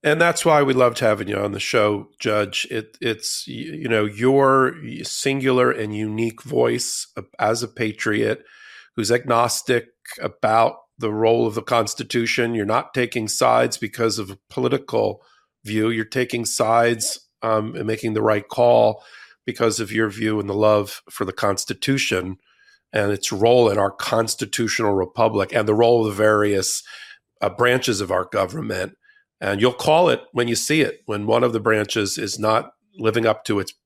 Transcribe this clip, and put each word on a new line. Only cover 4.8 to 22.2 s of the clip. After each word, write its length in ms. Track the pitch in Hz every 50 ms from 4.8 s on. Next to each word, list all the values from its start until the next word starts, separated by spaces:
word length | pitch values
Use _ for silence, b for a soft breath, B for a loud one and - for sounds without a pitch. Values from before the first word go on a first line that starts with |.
| - 87 - -
singular 720 | - - - - - 139 135 139 131 131 127 127 123 123
and 220 | - 120 107 104 104
unique 480 | 107 110 107 107 110 117 113 107 -
voice 640 | - 113 - 123 123 120 120 120 - - - - - _ _ - 98 _ _ -
as 260 | - 104 117 113 120
a 40 | 113
patriot 760 | _ - 120 110 107 - - 127 104 107 113 107 113 - B B B B B B B B B B B
who's 160 | - 107 98
agnostic 800 | 117 123 120 131 120 117 120 120 - - - - 127 117 - _ _ _ _ - - -
about 540 | - - - _ - 110 110 113 113 - - - _ _ _
the 160 | _ 113 110
role 360 | 104 107 113 113 117 117 120 113
of 60 | 104
the 80 | 113
Constitution. 920 | 104 - 123 117 110 101 - - 123 - - 120 117 113 - - 120 117 117
You're 100 | 113 101
not 300 | 101 107 127 - - -
taking 320 | 131 123 117 - 127 110
sides 500 | 104 - - 131 123 117 117 123 120 -
because 440 | - - 104 - - 117 113 104 110
of 100 | 101 92
a 80 | 98 _ _ _
political 720 | - - 127 127 135 135 139 - - 113 107 104 104 - b b b b b b b _ _
view. 260 | 104 107 110 107 113
You're 140 | 117 110 110
taking 400 | - - 131 127 123 - 120 113
sides, 840 | - - - 120 110 113 117 117 117 117 113 107 - - - _ _ _ _
um, 320 | - 113 110 110 107 110 -
and 120 | - 107
making 280 | 107 110 107 - 113 107
the 80 | 107
right 240 | 110 110 107 104 101 _
call 540 | - - 120 120 120 117 117 110 110 B B B B B B B B B _
because 360 | - - - 120 113 107 110
of 120 | 113 98
your 160 | 107 110 113 107
view 320 | 98 110 110 110 107 107
and 80 | 101 98
the 60 | 98
love 480 | 104 107 107 107 104 104 104 - - _ -
for 140 | - - 107
the 80 | 95
Constitution 1040 | 95 - - 101 98 95 - - 117 - - - 135 135 - - 113 92